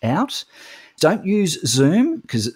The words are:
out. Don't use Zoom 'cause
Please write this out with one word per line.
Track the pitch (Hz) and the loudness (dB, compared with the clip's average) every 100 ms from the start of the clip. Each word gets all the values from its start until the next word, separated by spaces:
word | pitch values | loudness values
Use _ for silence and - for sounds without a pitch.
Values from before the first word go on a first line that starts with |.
out. | 113 156 285 - - - - - - - | -2 -2 -2 -6 -14 -20 -20 -20 -20 0
Don't | 156 214 | 0 0
use | 190 208 185 - | 0 0 0 -2
Zoom | 123 127 139 208 311 320 | -2 2 4 4 2 -2
'cause | - 113 110 | -4 -4 -4